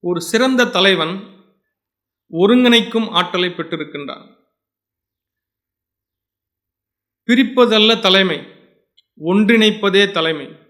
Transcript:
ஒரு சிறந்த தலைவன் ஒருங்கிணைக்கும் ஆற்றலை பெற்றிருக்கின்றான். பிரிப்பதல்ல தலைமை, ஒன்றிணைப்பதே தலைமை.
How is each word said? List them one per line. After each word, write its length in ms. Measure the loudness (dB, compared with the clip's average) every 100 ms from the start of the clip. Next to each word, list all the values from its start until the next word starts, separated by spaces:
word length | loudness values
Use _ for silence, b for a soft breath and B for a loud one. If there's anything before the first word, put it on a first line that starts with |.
ஒரு 200 | -6 -6
சிறந்த 440 | -4 -2 0 0
தலைவன் 800 | -2 0 0 0 -4 -8 -14 -20 _ _ _ _ _ _ _ _ _
ஒருங்கிணைக்கும் 760 | -2 2 4 4 2 0 -6 -4
ஆற்றலை 380 | -4 -4 -4 -4
பெற்றிருக்கின்றான். 880 | -6 -10 -10 -10 -12 -14 -16 -20 _ _ _ _ _ _ _ _ _ _ _ _ _ _ _ _ _ _ _ _ _ _ _ _ _ _ _ _ _ 2
பிரிப்பதல்ல 760 | 4 4 2 2 4 2 2
தலைமை, 480 | 2 2 2 -4 -12 -20 _ _ _ _ _ _
ஒன்றிணைப்பதே 920 | -2 0 4 4 4 2 0 0 0
தலைமை. 460 | -2 -4 -6 -10 -20 _